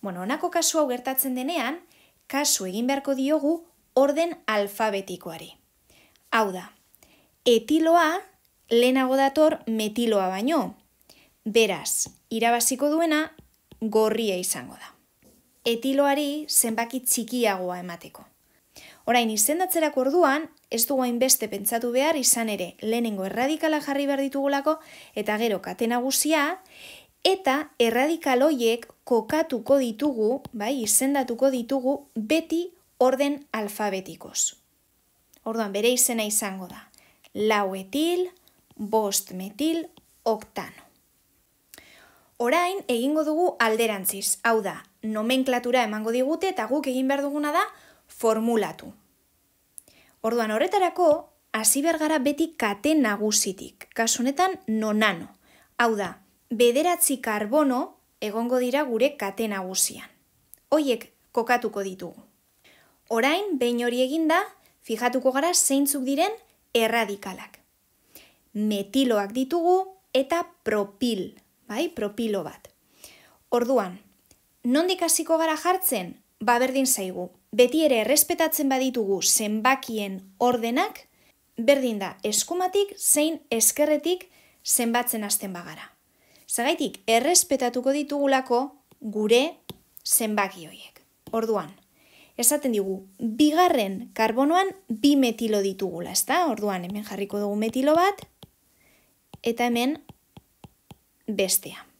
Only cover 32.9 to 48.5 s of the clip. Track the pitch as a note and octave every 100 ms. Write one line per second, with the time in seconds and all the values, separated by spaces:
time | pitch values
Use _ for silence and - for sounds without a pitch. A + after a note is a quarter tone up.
32.9 | _ B3+ C4 C#4+ C#4+ - A3 G#3 G#3 G#3
33.9 | F#3+ F#3+ E3 - - - - _ _ _
34.9 | _ _ _ _ _ - A3+ G#3 G3 A3+
35.9 | B3 - A#3 G#3+ G#3+ G#3 F#3+ F3+ - -
36.9 | _ _ _ - G3+ G#3+ G#3 G3 F#3+ F#3+
37.9 | C#4 D#4+ F4 F#4 - _ _ _ - G#3
38.9 | A3 G#3 G3 - F#3 F#3+ G#3 D4+ E4 D#4+
39.9 | - _ _ - A3 - - F3 - -
40.9 | _ _ _ _ _ _ _ _ - -
41.9 | - - _ _ _ A#3+ D#4+ F4 G4 -
42.9 | A#3+ C4 D4+ D4+ D#4 F4+ - A3+ A3 A3+
43.9 | G3+ F#3 G3 - - A#3 A3+ G3 D#3 -
44.9 | _ A3 G#3+ A3 C4 C4 B3 B3 B3+ A3
45.9 | G#3+ A3 A#3+ C4 D#4+ F#4+ F#4 A3 C#4+ D4
46.9 | B3+ C4 C#4 C#4+ D4 D4 D#4+ G#4 - -
47.9 | _ _ - A3+ A3 A3+